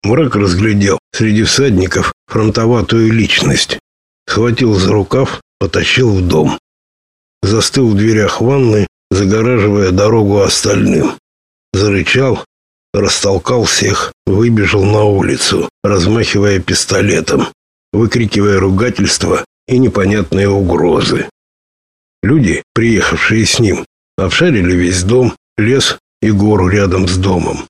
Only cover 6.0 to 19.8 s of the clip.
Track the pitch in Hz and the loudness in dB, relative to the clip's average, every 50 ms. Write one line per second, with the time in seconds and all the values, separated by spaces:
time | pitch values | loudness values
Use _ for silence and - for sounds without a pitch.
6 | 131 117 101 95 92 87 80 78 - - - - _ _ _ _ _ _ _ _ | 2 2 2 0 0 0 0 0 0 0 -2 -6 _ _ _ _ _ _ _ _
7 | _ _ _ _ _ _ _ _ - 98 110 113 98 - - 139 131 113 107 98 | _ _ _ _ _ _ _ _ -2 0 0 0 0 0 0 2 2 2 2 2
8 | 104 113 110 110 101 92 - - 113 123 139 139 131 117 107 104 98 - _ _ | 2 2 2 2 0 -2 -2 -2 0 0 2 2 2 2 2 2 0 -2 _ _
9 | _ _ 95 95 101 95 104 110 113 120 127 113 98 104 101 104 98 95 92 98 | _ _ -2 0 0 0 0 0 0 0 0 2 2 0 2 0 0 0 2 2
10 | 101 107 113 113 107 98 104 101 98 95 - - - - 101 92 80 - - 80 | 2 2 2 2 2 2 2 2 2 0 0 -2 -2 -2 0 0 0 0 0 0
11 | - - - - _ _ _ _ _ _ _ _ _ _ - 95 101 107 98 95 | 0 -2 -4 -8 _ _ _ _ _ _ _ _ _ _ -2 0 0 0 0 0
12 | 87 - - 123 139 131 107 - - _ _ _ _ _ _ _ _ _ - 101 | -2 0 0 0 2 0 0 -2 -6 _ _ _ _ _ _ _ _ _ -4 -2
13 | 101 92 - - - 101 98 92 - - 127 123 107 85 - - - - 95 - | -2 -2 -2 -2 -2 -2 -2 -2 -2 -2 -2 0 0 0 -2 -2 -2 -2 -2 -4
14 | - - - _ _ - 95 101 117 120 117 110 101 - - 104 95 98 107 107 | -6 -8 -10 _ _ -2 0 2 2 2 2 0 0 0 0 0 0 2 2 2
15 | 107 104 101 95 85 - 67 - - - - - - - _ _ - - 104 95 | 2 2 2 0 0 -2 -2 -2 -2 -2 -2 -2 -4 -4 _ _ -4 -2 0 0
16 | 85 95 110 117 107 - - 104 101 104 98 95 87 - 120 - - - - 80 | 0 0 0 0 0 0 0 0 0 2 0 0 -2 -2 -4 -4 -2 -2 -2 0
17 | 90 101 85 82 82 - - - - - - _ _ _ _ _ _ _ - 101 | 0 0 0 -2 -2 -2 -2 -2 -2 -4 -8 _ _ _ _ _ _ _ 0 0
18 | 117 107 - 120 117 104 - 104 101 104 98 95 92 98 95 95 117 123 - - | 0 0 0 0 -2 0 0 0 2 2 2 2 2 2 2 0 0 -2 0 -2
19 | 101 - - - - 85 78 - - _ _ _ _ - 127 123 | -2 -2 -2 -2 -2 -2 -2 -2 -4 _ _ _ _ 0 2 2